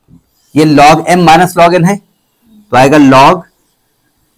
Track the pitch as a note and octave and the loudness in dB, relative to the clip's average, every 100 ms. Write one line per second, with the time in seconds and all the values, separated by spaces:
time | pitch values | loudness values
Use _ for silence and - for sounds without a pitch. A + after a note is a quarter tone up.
0 | _ _ _ _ _ C#3 D#3 C#3+ D3 D#3+ | _ _ _ _ _ -4 0 2 2 0
1 | D#3+ F3+ E3 E3 F3+ F3 E3+ F3+ E3+ G3+ | -2 -2 0 0 -2 -2 0 0 -2 -4
2 | - _ _ _ _ _ _ B2 C3+ D3+ | -10 _ _ _ _ _ _ -2 0 2
3 | C#3 C3 C#3+ F3+ - _ _ _ _ _ | 2 2 0 -2 -8 _ _ _ _ _
4 | _ _ _ | _ _ _